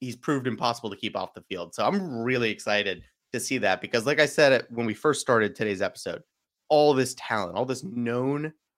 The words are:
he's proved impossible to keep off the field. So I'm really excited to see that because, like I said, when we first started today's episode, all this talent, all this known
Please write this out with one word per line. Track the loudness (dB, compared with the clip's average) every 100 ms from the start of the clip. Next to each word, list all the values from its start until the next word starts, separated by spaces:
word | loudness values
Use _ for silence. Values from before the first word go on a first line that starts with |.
he's | -12 -8
proved | -2 -2 -2
impossible | -2 -2 -2 -8
to | -8
keep | -8 -6
off | -8
the | -12
field. | -12 -10 -10
So | 0 0
I'm | 0 -4 -6
really | -2 0 0
excited | -2 0 0 0 -6 -12 _ _
to | -8
see | -4 0
that | 2 0
because, | 0 -2
like | 0 2
I | 2
said, | 6 6 6 0
when | -4
we | -4
first | 0 0 0
started | 2 4 2
today's | 0 -2 0
episode, | -2 -4 -10 -10 _ _ _ _ 0
all | 4 6
this | 4 2 -4
talent, | -4 -2 -2 -4
all |
this | -2 -4
known | -6 -4 -2 -2 -2 -2 -6 -12 _